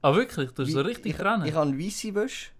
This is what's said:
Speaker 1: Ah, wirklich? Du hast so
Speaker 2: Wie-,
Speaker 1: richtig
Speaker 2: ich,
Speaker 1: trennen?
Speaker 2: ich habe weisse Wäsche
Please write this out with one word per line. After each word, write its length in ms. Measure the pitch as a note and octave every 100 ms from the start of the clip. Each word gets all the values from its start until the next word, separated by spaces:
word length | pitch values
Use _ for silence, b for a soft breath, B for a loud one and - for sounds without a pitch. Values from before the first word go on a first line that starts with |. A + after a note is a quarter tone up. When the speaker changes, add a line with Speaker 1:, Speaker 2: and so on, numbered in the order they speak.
Speaker 1:
Ah, 120 | C#3+
wirklich? 380 | E3 C4 - C3
Du 120 | -
hast 80 | C3+
so 60 | C3+
Speaker 2:
Wie-, 80 | D#3+
Speaker 1:
richtig 260 | A#3+ G#3+
Speaker 2:
ich, 40 | D#3
Speaker 1:
trennen? 280 | F#3+ A3 D3+
Speaker 2:
ich 80 |
habe 260 | D#3 D3 C3+
weisse 340 | F3+ - A3 G3+
Wäsche 340 | B3 - - -